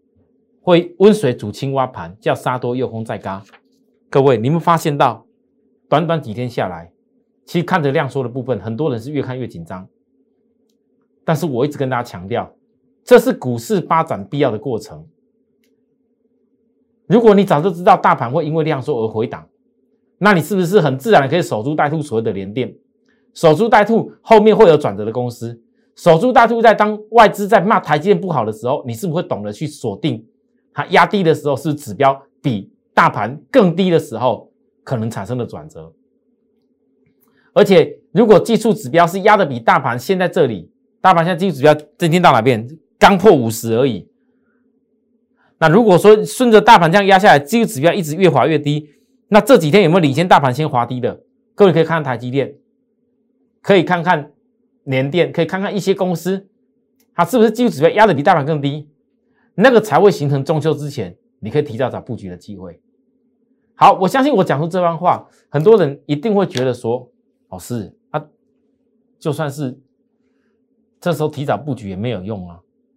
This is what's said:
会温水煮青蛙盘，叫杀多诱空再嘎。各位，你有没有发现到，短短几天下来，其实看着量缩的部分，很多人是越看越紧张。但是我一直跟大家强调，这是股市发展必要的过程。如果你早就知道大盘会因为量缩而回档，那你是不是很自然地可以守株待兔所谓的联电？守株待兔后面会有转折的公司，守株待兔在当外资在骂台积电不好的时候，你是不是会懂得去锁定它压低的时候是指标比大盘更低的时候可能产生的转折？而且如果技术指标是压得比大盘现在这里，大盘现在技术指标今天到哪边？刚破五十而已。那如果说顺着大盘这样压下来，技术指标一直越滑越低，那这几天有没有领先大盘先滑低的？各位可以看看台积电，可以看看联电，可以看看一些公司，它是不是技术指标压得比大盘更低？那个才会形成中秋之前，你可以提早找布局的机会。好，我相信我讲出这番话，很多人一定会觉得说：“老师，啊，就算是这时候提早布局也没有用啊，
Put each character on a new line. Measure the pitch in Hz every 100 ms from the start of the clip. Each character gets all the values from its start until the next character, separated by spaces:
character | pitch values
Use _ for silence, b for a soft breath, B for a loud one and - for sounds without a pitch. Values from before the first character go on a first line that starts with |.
| _ _ _ _ _ _
会 | - 175 175 -
温 | 202
水 | 208 131
煮 | 120 104
青 | 101 135
蛙 | 135
盘， | 127 - 90 -
叫 | 160
杀 | 135 139 127
多 | 123 127
诱 | 120
空 | 113
再 | 113 107
嘎。 | 101 95 - _ _ _ _ _ _
各 | 139
位， | 139 113
你 | 120
有 |
没 |
有 | 165
发 | 175 165
现 | 165 143
到， | 139 107 _ _ _ _ _ _ _
短 | 147
短 | 165 165
几 | 127
天 | 104 123
下 | 139 101
来， | 85 87 _ _ _ _ _
其 | - 175
实 |
看 | 160 185
着 | 143
量 | 151 139
缩 | 139
的 | 120
部 | 131
分， | 120 107
很 | 110 113
多 | 156
人 | 117
是 | 123
越 | 147
看 | 127 127
越 | 113
紧 | 87
张。 | 82 92 95 _ _ _ _ _ _ _ _ _ _ _ _ _
但 | - 160
是 | 170
我 | 120
一 | 147
直 | 147
跟 | 131
大 | 127
家 |
强 | 120 90 92
调， | 113 92 _ _ _ _ _
这 | - 240
是 | 247
股 | 247 127 120
市 | - 202
发 | - 165
展 | 160 107
必 | 101 143
要 | 135
的 | 107
过 | 139 110
程。 | - 78 - _ _ _ _ _ _ _ _ _ _ _ _ _ _ _ _ _ _ _ -
如 | 214
果 | 226
你 | 196
早 | 196 147
就 | 190
知 | 170
道 | 180 175
大 | 190 165
盘 | 120
会 | 151
因 | 151
为 | 160
量 | 156 139
缩 | 123 123
而 | 110
回 | 110 117
档， | 90 - _ _ _ _ _ _ _
那 | 196
你 | 180
是 | -
不 | 196
是 | 170 202
很 | 151 131
自 | 226
然 | 196
地 | 131
可 | 175
以 |
守 | 175 110
株 | 123
待 | 156 147
兔 | 156
所 | 98 113
谓 |
的 | 113
联 | 98 95
电？ | 113 110 - _ _ _ _ _
守 | - 165
株 | 151 226
待 | 226
兔 | 208 220 - -
后 | - 220
面 | 214
会 | 196 196
有 | 156
转 | 123 101
折 |
的 | 104
公 | 120 123
司， | 113 117 117 _ _ _
守 | _ 175 165
株 | 247
待 | 247 233
兔 | 233
在 | 220
当 | 196 208 214 -
外 | 226 208
资 | 202 202
在 | 214
骂 | 185 202
台 | - 151
积 | 175
电 | 180
不 | 185
好 | 143
的 | 110
时 | 107 120
候， | 147 127
你 |
是 | 110 190
不 |
是 | 156
会 | 175
懂 | 101
得 | 104
去 | 107 147
锁 | - 117 98
定 | 156 113 - _ _ _ _
它 | - -
压 | 175
低 | 175 208
的 | 160
时 | 147 143
候 | 127
是 | 160
指 | 143 -
标 | 95 135 135 _ _
比 | 147 104 98 _ _
大 | - 170
盘 | 123 107 147 -
更 | 269 185 170
低 | 185
的 | 160
时 | - 110
候 | 123 101 - _ _ _
可 | - 120
能 | 110
产 | 113 98
生 | 123
的 |
转 | 110 90 78
折？ | 85 80 _ _ _ _ _ _ _ _ _ _ _ _ _ _ _ _
而 | 175
且 | 202 180 143 - _
如 | 180 220
果 | 185
技 | - 226
术 | 233
指 | 190 123
标 | 156 170
是 | 190
压 | 202 208
得 |
比 | 160 123
大 | 117 175
盘 | 139 123
现 | - 185
在 | 180
这 | 180 131
里， | - - _ _ _
大 | 185
盘 | 170 165
现 |
在 | 165
技 | 190
术 | 135
指 |
标 | 147 151 - -
今 | 170
天 | 180
到 | 170
哪 | 127
边？ | 120 110 120 160 _ _
刚 | 190 190
破 | 208
五 | 156 113
十 | 110 117
而 | 113 135
已。 | 98 - _ _ _ _ _ _ _ _ _ _ _ _ _ _ _
那 | 160
如 | 180
果 | 220 170
说 | 202 214
顺 | 170 - 247
着 | 214
大 | 220 220
盘 | 165
这 | 202
样 | 196
压 | 190
下 | 202
来， | 147
技 | 143 233
术 | 220
指 | 131
标 | 160
一 | 160
直 | 156 160
越 | 185
滑 | 135 135
越 | 156
低， | 147 147 151 b _ _ _
那 | 185
这 | 208 240
几 | 156
天 | 196
有 | 165
没 |
有 | 190
领 | 151
先 | 127 180
大 | 196
盘 | 135
先 | 123 156
滑 | 123
低 | 117 127
的？ | 120 90 _ _ _
各 | - 196
位 |
可 | 160
以 |
看 | 156 165
看 |
台 | 139 117
积 | 123
电， | 135 117 - _ _ _ _ _ _ _ _ _ _
可 | - 196
以 |
看 | 165 175
看 | 165 165 143 _ _ _ _ _
联 | 143 131 139
电， | 175 143
可 | 135
以 | 160
看 | 190
看 | 196
一 | 196
些 | 190
公 | 185 185
司， | 165 180 190 - _ _ _ _ _ _
它 | -
是 | 165 233
不 |
是 | 220
技 | 220
术 | 240
指 | 151
标 | 160
压 | - 220
得 |
比 | 143
大 | 143
盘 | 170
更 | 139 151
低？ | 139 147 - _ _ _ _ _ _
那 | - 247
个 | 233
才 | - 147
会 | 202
形 | - 143
成 | 139
中 | 131 156
秋 | 160
之 | 147 147
前， | 127 90 - _ _
你 | 101
可 | 151
以 |
提 | - 113
早 | 123
找 | 110
布 | -
局 | 110 95
的 | 87
机 | - 98
会。 | 90 80 _ _ _ _ _ _ _ _ _
好， | - 151 170
我 | 185
相 | 262
信 | 285
我 | 220
讲 | 175 139
出 | 165
这 | 180
番 | 175 165
话， | 175 113 b b b
很 | 143
多 | 165 226
人 | 147 143 -
一 |
定 | 147 220
会 | 202 185
觉 | 123
得 | 131
说 | 117 113 123 127 _ _ _ _
：“老 | 92
师， | - 123 - _ _
啊， | 156 - _ _ _ _ _ _ _ _ _
就 | 160
算 | 139 151
是 | 131 131 123 _ _ _ _ _ _ _ _ _ _ _ _
这 | 175
时 | 151
候 | 151
提 | 151
早 | 143 104
布 | 147
局 | 123 98
也 | 92
没 | 120
有 | 101
用 | 95 104 87
啊， | 85 _ _ _